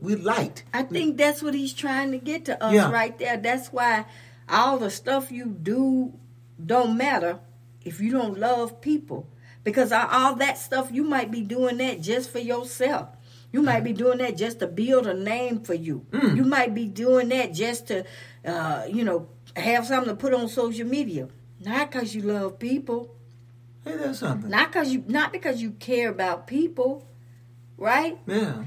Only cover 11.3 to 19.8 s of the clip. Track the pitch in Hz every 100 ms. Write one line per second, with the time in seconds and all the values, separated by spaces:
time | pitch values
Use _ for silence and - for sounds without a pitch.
11.3 | 233 196 247 254 247 254 180 160 247 247
12.3 | 240 233 240 254 - 262 285 - - -
13.3 | - - 262 277 240 233 208 247 247 247
14.3 | 170 226 233 175 170 240 254 214 185 202
15.3 | 240 247 226 - 165 160 127 - 262 240
16.3 | 151 269 277 240 214 214 190 247 254 240
17.3 | 254 214 165 226 240 - 190 - - -
18.3 | - 165 170 160 147 113 226 220 170 160
19.3 | - - 175 226 240